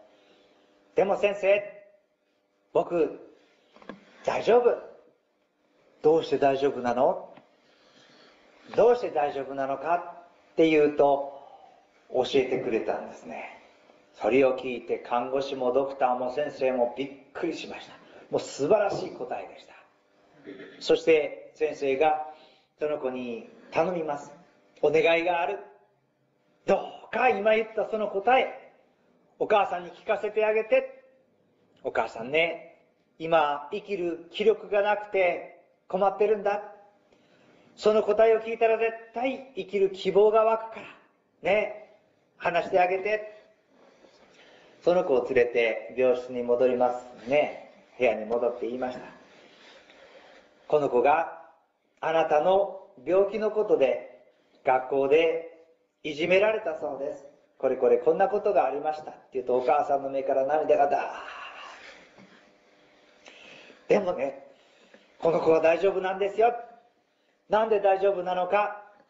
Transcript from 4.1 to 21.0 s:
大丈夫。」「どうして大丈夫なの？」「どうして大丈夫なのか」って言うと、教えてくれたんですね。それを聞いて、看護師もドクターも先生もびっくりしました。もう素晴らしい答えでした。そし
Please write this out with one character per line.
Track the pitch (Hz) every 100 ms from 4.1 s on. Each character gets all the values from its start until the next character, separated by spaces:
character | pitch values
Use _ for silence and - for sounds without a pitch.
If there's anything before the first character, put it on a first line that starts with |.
| - -
大 | 123
丈 | - 240
夫。」 | 233 - - - _ _ _ _ _ _ _ _ _ _
「ど | 151 160
う |
し | -
て | 135
大 | 139 135
丈 | 139
夫 | 123
な | 120
の？」 | 120 131 - - - _ _ _ _ _ _ _ _ - _ _ _ - -
「ど | 220
う | 240
し |
て | 175
大 | 151 147
丈 | 135
夫 | 131 139
な | 135
の | 139
か」 | 151 175 - - - _ _
っ | -
て | 165
言 | 156 147
う | 147
と、 | 143 113 - - - - - _ _ _ _
教 | 127 120 139
え | 123
て | 123
く | -
れ | 110
た | - 80
ん | -
で | -
す |
ね。 | 123 - - - - _ _ _ _
そ | - 110
れ | 127 131
を | -
聞 | 131 120
い | -
て、 | 113
看 | - 120 131
護 | 135
師 | 135 135
も | 123
ド | 131 135
ク | -
タ | 123
ー | 123
も | 123
先 | 139 147
生 | 139 131
も | 127 120 -
び | 139
っ | - -
く | - 170
り | -
し | -
ま | -
し | -
た。 | - - - -
も | 123
う |
素 | - - 147
晴 | 208
ら | -
し | - -
い |
答 | - 127 113
え | -
で | -
し | -
た。 | - _ _ _ _ _ _ - - - -
そ | -
し | 160